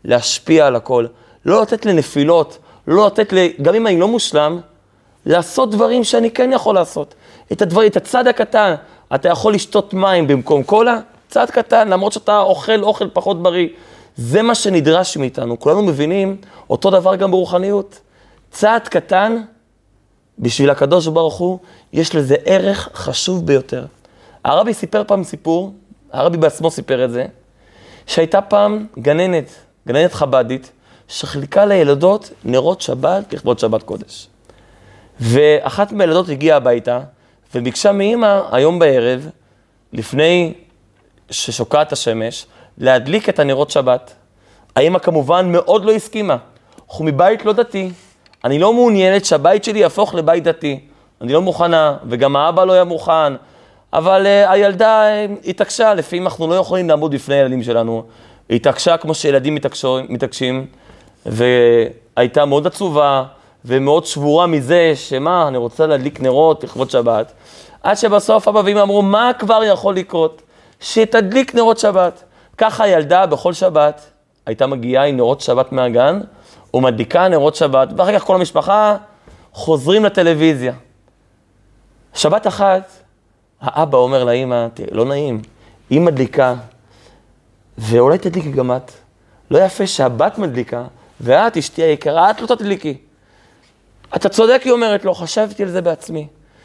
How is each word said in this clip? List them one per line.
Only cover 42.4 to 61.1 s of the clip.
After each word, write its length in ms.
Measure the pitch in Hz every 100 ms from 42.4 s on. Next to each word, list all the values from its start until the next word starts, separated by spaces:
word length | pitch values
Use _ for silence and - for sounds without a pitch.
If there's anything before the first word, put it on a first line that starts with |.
| - _ _ -
להדליק 500 | 127 127 127 208 208
את 100 | 170
הנרות 320 | 143 135 147
שבת. 420 | 151 127 127 - - _ _ _ _ _ 120
האמא 220 | 156 185
כמובן 540 | - 160 131 175 185
מאוד 320 | 170 - 208
לא 80 | 208
הסכימה. 440 | 220 - 214 196 123 - _ _ _ -
"אנחנו 160 | -
מבית 400 | 156 139 185 220
לא 80 | 208
דתי, 380 | 214 233 196 185 175 _ _ _ _
אני 140 | 123 147
לא 140 | 196
מעוניינת 520 | 233 240 196 185 196
שהבית 400 | - 156 156 208
שלי 140 | 226 208
יהפוך 360 | 170 - 202
לבית 300 | 175 156 175
דתי. 360 | 165 156 151 139 - _ _ -
אני 120 | 120
לא 100 | 151
מוכנה", 540 | 185 160 170 165 151 139 113
וגם 280 | 120 139 139
האבא 280 | 156 170
לא 80 | 185
היה 120 | 185
מוכן. 480 | 175 160 170 160 151 127 _ _ _ _ -
אבל, 340 | - 170 190 196
אה, 240 | 202 196
הילדה, 520 | 196 202 185 220 220
אה, 240 | 214 214 208 202
התעקשה, 500 | - 185 202 - 220
לפעמים 320 | 190 - 175 185
אנחנו 200 | - 160
לא 80 |
יכולים 340 | 180 175 185 170
לעמוד 220 | 151 156
בפני 240 | 139 -
הילדים 280 | 139 131 127
שלנו. 400 | 117 117 113 113 - - - _ -
היא 80 | 113
התעקשה 400 | 143 131 175 165
כמו 180 | 160
שילדים 400 | 156 151 139 135
מתעקשו-, 440 | 151 139 - 131 131 131
מתעקשים, 580 | 120 131 - 127 131 135 _ _ - _